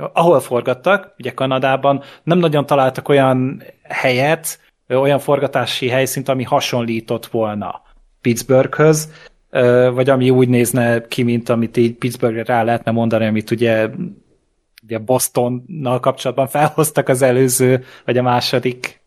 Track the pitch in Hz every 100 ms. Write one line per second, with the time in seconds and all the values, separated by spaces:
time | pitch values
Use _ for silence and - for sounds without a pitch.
0 | 147 - 170 139 - 120 123 123 180 196
1 | - - 127 - 135 131 135 135 139 139
2 | - - 151 180 165 147 131 143 131 127
3 | - 143 131 127 131 - - - - -
4 | 131 127 143 160 - - _ _ _ 127
5 | 139 135 - 143 135 131 117 - 127 131
6 | 131 147 135 131 120 147 - 123 117 113
7 | 110 113 - 117 107 104 90 - - _
8 | _ _ 127 113 - 131 135 - 151 156
9 | - - - _ _ 135 123 123 127 123
10 | 131 131 127 127 127 123 117 131 117 117
11 | 117 - 120 120 117 117 117 123 117 117
12 | 127 123 120 113 110 117 110 117 - 113
13 | 117 113 110 110 104 113 117 110 110 127
14 | 117 - _ _ _ _ _ _ 110 113
15 | 110 127 - 113 123 123 127 160 127 127
16 | 135 127 131 120 131 147 151 - 156 -
17 | 139 127 131 123 131 120 127 127 - -
18 | - 123 123 123 - 127 127 123 - -